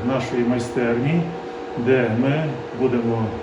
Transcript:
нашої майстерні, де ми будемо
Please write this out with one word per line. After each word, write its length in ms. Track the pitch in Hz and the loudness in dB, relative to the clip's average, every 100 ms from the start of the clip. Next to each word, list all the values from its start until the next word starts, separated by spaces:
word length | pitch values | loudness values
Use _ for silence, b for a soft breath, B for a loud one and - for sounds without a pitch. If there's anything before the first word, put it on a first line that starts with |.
| 120 | 0
нашої 360 | 135 - 123 120 | -2 -2 0 0
майстерні, 720 | 120 117 131 120 120 143 170 165 - - - - - 120 | 0 -2 -2 0 2 2 2 0 -6 -10 -10 -8 -2 2
де 240 | 131 117 113 | 4 4 2
ми 260 | 135 151 156 - - 113 | 2 2 0 -4 -8 0
будемо 440 | 127 117 117 113 110 - | 2 2 0 0 -2 -4